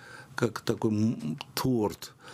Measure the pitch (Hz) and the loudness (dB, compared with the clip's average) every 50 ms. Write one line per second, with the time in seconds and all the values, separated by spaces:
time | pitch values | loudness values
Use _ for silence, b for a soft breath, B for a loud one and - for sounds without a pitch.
0 | B B B B B B B - 127 117 - - - - 110 - - 113 107 104 | B B B B B B B 0 0 0 0 -2 -2 -2 0 2 2 2 4 4
1 | 110 113 - - - 147 151 147 - - - - - 131 127 113 104 95 85 - | 4 2 2 0 -2 -6 -6 -6 -8 -8 -4 0 2 2 2 4 2 0 -2 -4
2 | - - - - B B | -14 -16 -18 -18 B B